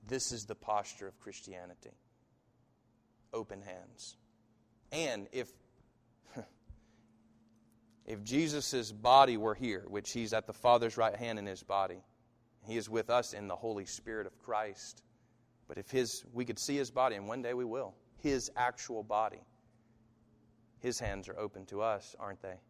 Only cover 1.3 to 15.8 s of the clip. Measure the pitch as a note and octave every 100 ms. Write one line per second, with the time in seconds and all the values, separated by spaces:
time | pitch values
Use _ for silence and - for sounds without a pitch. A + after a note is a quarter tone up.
1.3 | F#2+ - F#2 F2+ F2+ - - _ _ _
2.3 | _ _ _ _ _ _ _ _ _ _
3.3 | - A2+ G2 G2 F#2 F#2 A#2 - - _
4.3 | _ _ _ _ _ - D3 D#3+ A2+ G2
5.3 | B2+ A#2+ - - _ - _ _ _ -
6.3 | - G#2+ - _ - _ _ _ _ _
7.3 | - _ _ _ _ _ _ - A2 G#2
8.3 | C3 D#3+ D3 C3+ C3+ A2 G#2+ A2+ C3 C3+
9.3 | A2+ A2 G#2 B2 G2 E2 G2+ G2 A#2+ A2+
10.3 | A2 - A2 B2 A#2+ A#2 A2+ A2 G#2 A#2+
11.3 | G#2+ G2+ F#2+ - G2 F#2+ F#2 - _ _
12.3 | _ _ _ G#2 A2+ G2+ A2+ G#2+ A#2+ A#2+
13.3 | G#2 G2+ F2+ A2+ G#2 F#2+ - - A2 F#2+
14.3 | - - A2 G#2+ G2 - - _ _ _
15.3 | _ _ _ _ -